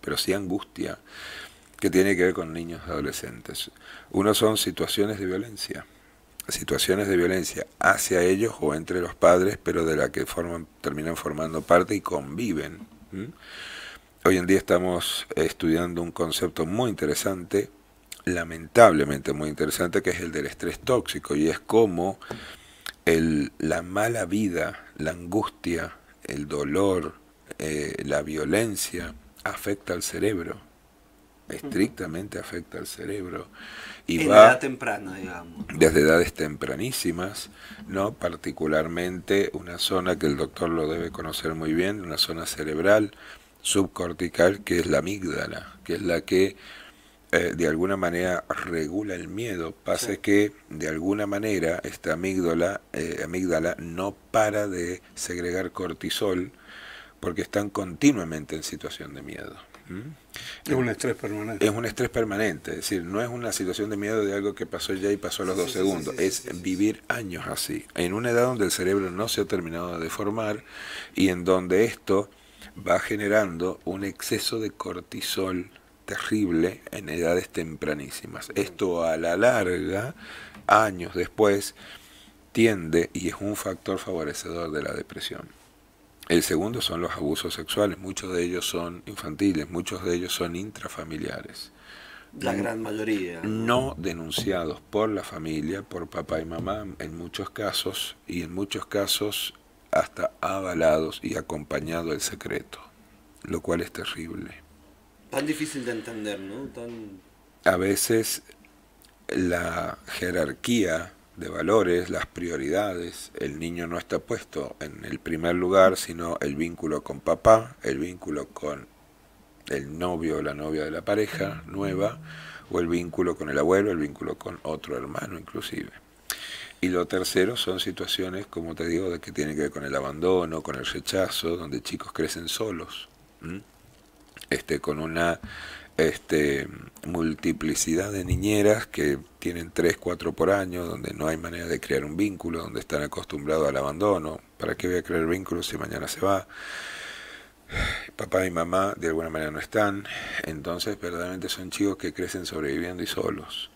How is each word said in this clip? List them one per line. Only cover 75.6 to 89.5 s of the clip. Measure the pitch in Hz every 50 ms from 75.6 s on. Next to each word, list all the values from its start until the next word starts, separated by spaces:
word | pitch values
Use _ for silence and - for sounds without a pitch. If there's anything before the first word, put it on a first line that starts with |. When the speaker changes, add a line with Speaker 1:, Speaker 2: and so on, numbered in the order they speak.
| 90 - - - - - _ _ -
Speaker 1:
terrible | - 95 - - - 107 107 104 90 85 80 82 90 - - - -
en | - - 98 76
edades | 76 82 85 82 87 90 95 -
tempranísimas. | - - 82 80 78 76 78 76 76 73 69 67 - - - - - - - -
Speaker 2:
Bien. | - - 98
Speaker 1:
Esto | - - - 104 92 87 85 82
a | 82 80
la | 80 85 82 85
larga, | 92 107 123 127 113 98 90 90 87 - 80 92 101 113 131 165 - - - - - - - - - -
años | - 101 104 110 107 95 90 87 90 -
después, | 92 87 - - - 107 101 98 98 101 - - - - - - - - - - - - - - - - -
tiende | _ 117 113 113 107 95 82 80 80 85 87 -
y | - - 87 85
es | - -
un | 98 101 104
factor | - - 101 92 85 - - 95 92
favorecedor | - - 92 82 78 73 73 - - 87 82 85 85 80
de | 76 76
la | 71 -
depresión. | - - - - - - - - - - - - - - - - _ _ - _ _ _ - _ _ - - -
El | 85 85
segundo | - - 90 78 90 107 120 -
son | - - 87 85
los | 87 82
abusos | - - 80 71 80 - - 87 -
sexuales, | - 80 - - 104 104 101 87 87
muchos | 92 92 95 - - 92 92
de | 87 87
ellos | 87 90 87 85 -
son | - 87 85 85 87 87 -
infantiles, | - 104 - - 85 76 73 98 101